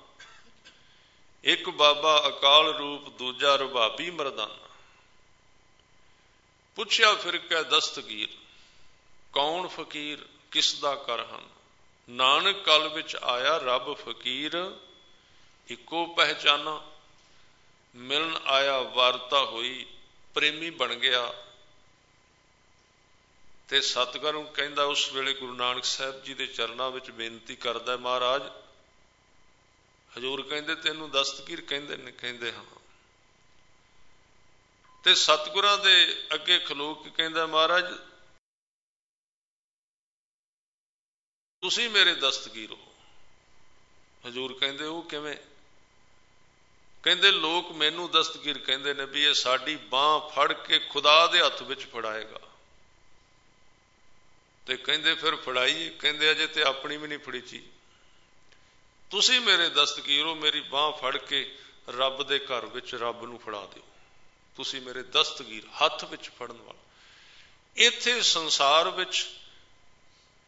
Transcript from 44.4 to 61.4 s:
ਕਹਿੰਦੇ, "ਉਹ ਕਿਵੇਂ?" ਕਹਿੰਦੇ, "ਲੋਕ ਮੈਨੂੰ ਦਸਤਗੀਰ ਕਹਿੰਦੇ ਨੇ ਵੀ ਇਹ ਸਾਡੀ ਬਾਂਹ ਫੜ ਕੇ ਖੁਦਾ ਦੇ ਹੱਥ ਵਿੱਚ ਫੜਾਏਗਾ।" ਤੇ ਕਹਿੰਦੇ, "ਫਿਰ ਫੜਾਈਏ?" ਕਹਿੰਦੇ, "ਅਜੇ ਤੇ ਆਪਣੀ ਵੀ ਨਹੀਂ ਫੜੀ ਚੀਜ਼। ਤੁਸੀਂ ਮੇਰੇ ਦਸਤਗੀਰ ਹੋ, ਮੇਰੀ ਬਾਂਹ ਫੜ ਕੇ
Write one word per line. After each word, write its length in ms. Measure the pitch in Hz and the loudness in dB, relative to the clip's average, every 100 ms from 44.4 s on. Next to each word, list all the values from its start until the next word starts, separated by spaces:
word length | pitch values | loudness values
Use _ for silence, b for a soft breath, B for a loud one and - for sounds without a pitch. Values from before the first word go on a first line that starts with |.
| 127 127 | -8 -4
ਕਹਿੰਦੇ, 260 | 139 139 151 | -4 -4 -8
"ਉਹ 180 | 165 | -8
ਕਿਵੇਂ?" 320 | 156 147 151 - - - - - - - - - - - - _ - - - - | -8 -8 -8 -10 -14 -20 -20 -20 -20 -20 -20 -20 -20 -20 -20 _ -20 -20 -20 -4
ਕਹਿੰਦੇ, 280 | 165 180 196 | -2 4 4
"ਲੋਕ 400 | 180 156 175 175 | 4 2 -2 -4
ਮੈਨੂੰ 400 | 156 151 170 170 | -2 -2 -2 2
ਦਸਤਗੀਰ 460 | 160 151 151 147 131 | 2 2 -2 -8 -6
ਕਹਿੰਦੇ 360 | 135 135 139 | -4 -4 -2
ਨੇ 120 | 139 135 | -4 -4
ਵੀ 180 | 147 | 2
ਇਹ 100 | 147 | 2
ਸਾਡੀ 420 | 139 127 127 135 151 | 4 2 0 0 -8
ਬਾਂਹ 440 | - 131 147 151 | -2 2 4 2
ਫੜ 340 | - 135 156 | 0 0 0
ਕੇ 260 | 160 - 156 | 0 0 0
ਖੁਦਾ 480 | - 143 147 160 175 | 0 2 6 8 8
ਦੇ 120 | 175 | 4
ਹੱਥ 220 | 143 - | 2 0
ਵਿੱਚ 200 | 123 131 | -8 -10
ਫੜਾਏਗਾ।" 580 | - 120 110 110 107 110 - - _ - _ _ - - _ _ _ _ - _ _ _ - - - - _ _ 123 | -10 -8 -6 -6 -10 -14 -18 -20 _ -20 _ _ -20 -20 _ _ _ _ -20 _ _ _ -20 -20 -20 -20 _ _ -8
ਤੇ 120 | 127 | -6
ਕਹਿੰਦੇ, 380 | - 151 156 151 | -2 0 2 2
"ਫਿਰ 200 | 156 147 | 0 -2
ਫੜਾਈਏ?" 540 | 127 127 127 160 160 | -2 2 2 0 -4
ਕਹਿੰਦੇ, 420 | - 151 151 156 | -4 -2 2 2
"ਅਜੇ 160 | 156 156 | 2 0
ਤੇ 160 | 151 | 2
ਆਪਣੀ 340 | 139 131 147 151 | 0 0 -6 -8
ਵੀ 100 | 151 | -8
ਨਹੀਂ 120 | 147 | -10
ਫੜੀ 220 | 131 127 | -10 -12
ਚੀਜ਼। 240 | 123 117 - - - - - - - - - b b b - _ - | -12 -16 -18 -20 -20 -20 -20 -20 -20 -20 -20 b b b -20 _ -6
ਤੁਸੀਂ 320 | 202 226 247 | 2 4 6
ਮੇਰੇ 280 | 226 175 165 | 6 6 6
ਦਸਤਗੀਰ 560 | 143 143 147 131 143 156 | 4 4 2 0 0 0
ਹੋ, 100 | 156 | -2
ਮੇਰੀ 260 | 151 147 | -2 -2
ਬਾਂਹ 300 | 135 139 151 | -2 -2 0
ਫੜ 260 | 139 131 135 | 0 -2 -4
ਕੇ 380 | - 139 | -2 -4